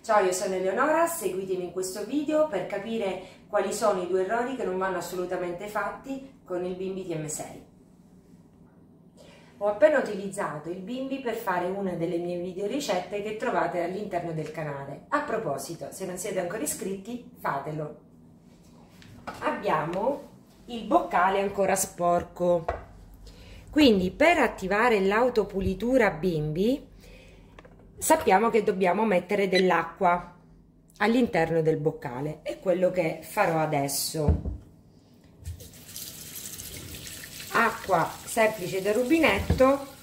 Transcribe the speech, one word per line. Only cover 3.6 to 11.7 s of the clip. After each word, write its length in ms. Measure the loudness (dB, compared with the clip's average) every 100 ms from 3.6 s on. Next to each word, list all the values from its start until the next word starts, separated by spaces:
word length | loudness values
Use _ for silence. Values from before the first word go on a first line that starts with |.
| 0
sono 300 | 2 2 2
i 60 | 0
due 160 | 0
errori 300 | 0 0 -2
che 100 | -2
non 120 | -4 -2
vanno 220 | -2 -2
assolutamente 680 | -4 -6 -4 -4 -4 -6 -6
fatti 720 | -4 -4 -8 -10 -10 -10 -20
con 220 | -8 -4 -4
il 80 |
bimbi 320 | -4 -6 -6 -6
T 80 |
M 100 | -6 -6
sei. 360 | -8 -10 -14 -20 -20 -20 -20 -20 -20 -20 -20 -20 -20 -20 -20 -20 -20 -20 -20 -20 -20 -20 -4
Ho 120 | -2
appena 320 | 8 8 8
utilizzato 680 | 2 -4 -6 -4 -4 -4 -8
il 120 | -8
bimbi 400 | -8 -6 -6 -4
per 140 | -4
fare 300 | -4 -2 -2
una 240 | -2